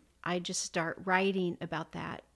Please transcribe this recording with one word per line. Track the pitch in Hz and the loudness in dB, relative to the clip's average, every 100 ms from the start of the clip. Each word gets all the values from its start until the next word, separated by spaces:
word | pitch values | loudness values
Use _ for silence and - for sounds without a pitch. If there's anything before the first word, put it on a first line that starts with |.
| _ _ | _ _
I | - 180 | -2 -2
just | 175 - | -2 -4
start | - 180 160 - | -2 0 -2 -2
writing | 185 185 196 190 175 - | 2 4 4 4 0 0
about | 165 160 - | -4 -6 -6
that | 165 156 - - | -6 -6 -8 -12